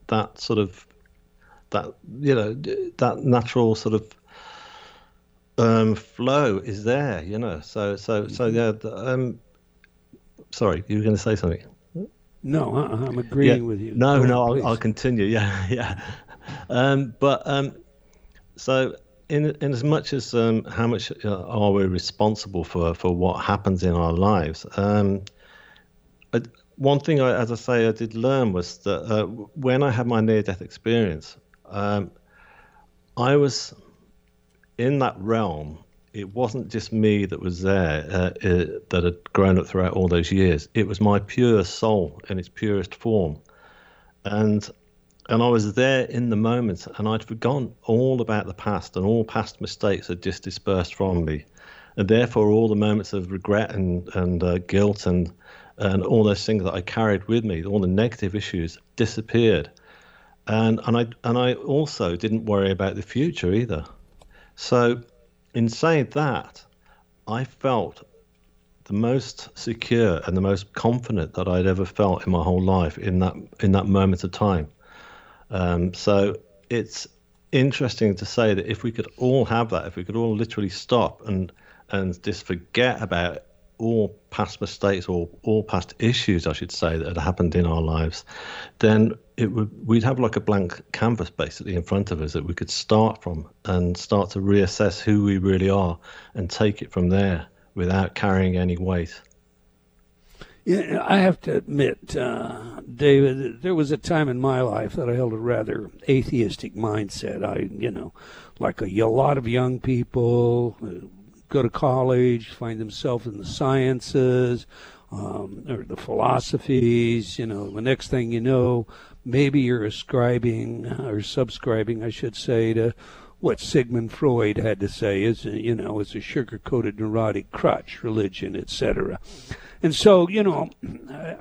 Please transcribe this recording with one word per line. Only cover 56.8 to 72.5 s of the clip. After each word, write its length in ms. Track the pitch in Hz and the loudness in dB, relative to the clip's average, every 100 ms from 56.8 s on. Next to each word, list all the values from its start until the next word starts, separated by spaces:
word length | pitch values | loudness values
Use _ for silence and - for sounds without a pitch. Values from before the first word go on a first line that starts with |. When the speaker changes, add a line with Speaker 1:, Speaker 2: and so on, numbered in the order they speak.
Speaker 1:
carried 460 | 92 - 110 98 98 | -6 -2 2 0 2
with 160 | 117 | 0
me, 200 | 110 82 | 0 -4
all 160 | 95 104 | -2 0
the 80 | 92 | 2
negative 480 | 95 117 - 98 104 | 2 0 -2 -4 -4
issues 420 | - 92 82 - _ | -4 -4 -6 -8 _
disappeared. 720 | - 113 - 107 113 117 87 71 - _ - - - _ _ - | -2 -2 -2 -2 2 4 4 0 -12 _ -20 -20 -20 _ _ -4
And, 320 | 107 110 110 | 0 2 2
and 120 | - 117 | 0 0
I, 100 | 117 - | -2 -4
and 140 | 120 120 | -2 0
I 160 | 123 | 0
also 600 | 123 143 139 151 - 95 | -2 -2 -2 -2 -2 -2
didn't 300 | 87 110 110 | -2 -2 -2
worry 260 | 110 101 98 | 0 0 2
about 240 | 95 98 | 0 -2
the 80 | 98 | -4
future 500 | - 120 160 - 90 | -6 -2 -2 0 0
either. 320 | 104 120 78 73 - - - - - - - | 0 0 -6 -8 -16 -20 -20 -20 -20 -20 -16
So 440 | - 123 120 123 120 _ _ _ _ | 0 4 4 2 -6 _ _ _ _
in 140 | 117 117 | 0 0
saying 400 | 117 160 160 123 | 2 2 2 0
that, 500 | 147 151 95 - - - _ _ _ _ _ - | -2 -2 -2 -8 -18 -20 _ _ _ _ _ -8
I 180 | 113 | -6
felt 580 | 131 - 135 120 85 - - _ _ _ _ _ _ _ | -6 -4 -2 0 -2 -8 -20 _ _ _ _ _ _ _
the 80 | - | -6
most 560 | 101 113 135 - - - - | -2 0 0 -2 -12 -18 -12
secure 640 | - 113 - 117 110 82 - | -8 -8 0 4 4 2 0
and 100 | 92 | 0
the 40 | |
most 320 | 98 98 98 | 2 0 -2
confident 600 | - - 123 123 107 78 | -2 0 0 -2 -4 -4
that 140 | - 92 | -4 0
I'd 180 | 90 92 | 2 2
ever 200 | 92 92 | 2 -2
felt 400 | - 101 90 - | 0 2 2 0
in 60 | |
my 100 | 90 | 0
whole 200 | 85 | 2